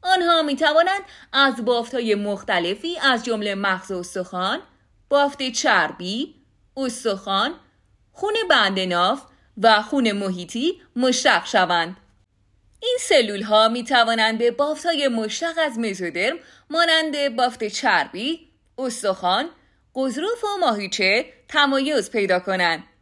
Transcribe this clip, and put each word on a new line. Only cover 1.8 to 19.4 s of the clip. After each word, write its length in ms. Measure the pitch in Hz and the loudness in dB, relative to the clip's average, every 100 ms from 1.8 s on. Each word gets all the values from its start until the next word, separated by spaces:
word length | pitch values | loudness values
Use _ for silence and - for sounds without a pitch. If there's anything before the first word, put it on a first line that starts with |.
| 226 262 226 202 | 0 -4 0 0
مختلفی 840 | 202 196 - 185 170 202 330 349 | -2 -6 -2 0 0 -4 -6 -2
از 240 | 277 247 233 | 0 0 -2
جمله 300 | 220 208 196 | -4 -2 -2
مغز 360 | 196 185 - | -2 -2 -4
و 60 | 185 | -8
استخوان، 640 | 180 190 180 180 185 294 - _ _ _ _ | -8 -8 -6 -4 -4 -4 -8 _ _ _ _
بافت 420 | 285 285 277 262 | 2 2 0 -6
چربی، 840 | 233 294 202 156 - 180 220 311 - _ _ _ - | -2 2 2 2 -4 -8 -6 -8 -12 _ _ _ -6
استخوان، 760 | 262 240 226 196 196 196 247 339 _ _ _ _ _ | -6 -4 -4 -4 -2 -2 -2 -4 _ _ _ _ _
خون 220 | - 403 440 381 | -6 -2 -2 2
بند 300 | 269 202 190 | 4 4 0
ناف 420 | 185 175 180 277 - _ _ - | -2 2 2 0 -6 _ _ 2
و 200 | 220 214 | 4 4
خون 300 | 220 277 226 | 2 0 2
محیطی 680 | 202 196 180 180 233 302 392 _ - | 0 -4 -6 -8 -4 -4 -4 _ 0
مشتق 500 | 254 247 294 175 - | 0 2 2 2 2
شوند. 520 | 208 180 175 165 185 _ _ _ _ _ _ _ _ | 0 2 2 0 -8 _ _ _ _ _ _ _ _
این 160 | 466 508 | -4 -4
سلول‌ها 720 | - 311 220 202 214 214 220 | 2 2 2 -4 2 4 4
می‌توانند 680 | 240 240 262 233 226 220 220 | 2 0 2 2 2 0 2
به 140 | 240 | 0
بافت‌های 560 | 240 285 294 339 320 277 | 0 -2 0 -2 0 0
مشتق 460 | 233 214 - 330 330 | -2 -4 -4 -4 0
از 220 | 311 226 | -2 -2
مزودرم 560 | 226 185 180 156 208 330 - - _ | -4 -4 -6 -2 -4 -4 -14 -20 _
مانند 680 | 311 339 320 320 285 277 233 | 0 2 2 0 -2 -2 0
بافت 280 | 247 240 | 0 0
چربی، 760 | 214 196 247 180 151 185 254 330 _ _ _ - | -6 -2 2 2 0 -6 -6 -8 _ _ _ -8
استخوان، 720 | 262 233 208 185 180 196 | -6 -2 -4 0 0 0